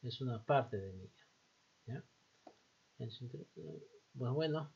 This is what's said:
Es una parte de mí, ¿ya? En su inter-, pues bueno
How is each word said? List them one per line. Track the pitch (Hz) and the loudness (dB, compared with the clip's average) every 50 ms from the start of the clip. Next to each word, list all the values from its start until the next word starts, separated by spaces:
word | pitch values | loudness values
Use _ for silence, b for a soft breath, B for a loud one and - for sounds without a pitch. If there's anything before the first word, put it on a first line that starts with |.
| - | -4
Es | 123 117 - | -4 -4 0
una | 135 127 117 113 - | 0 0 0 0 4
parte | - 143 139 123 - - 101 | 6 6 6 6 4 0 -4
de | 98 95 92 | -4 -4 -8
mí, | 92 95 - - - - _ _ _ _ _ _ _ _ _ _ _ _ | -10 -12 -14 -16 -20 -20 _ _ _ _ _ _ _ _ _ _ _ _
¿ya? | - 117 156 - - _ _ _ _ _ _ _ - - _ _ _ _ _ _ _ _ _ | -8 -8 -8 -8 -12 _ _ _ _ _ _ _ -20 -20 _ _ _ _ _ _ _ _ _
En | 127 117 | -6 -6
su | - - 127 | -6 -6 -8
inter-, | 120 127 147 - - _ - - 78 - 151 - - - - _ _ _ | -8 -8 -10 -12 -12 _ -12 -10 -10 -10 -10 -12 -14 -20 -20 _ _ _
pues | 131 127 120 131 | 0 2 2 4
bueno | 143 160 156 151 156 156 151 - | 4 4 4 2 2 0 -4 -10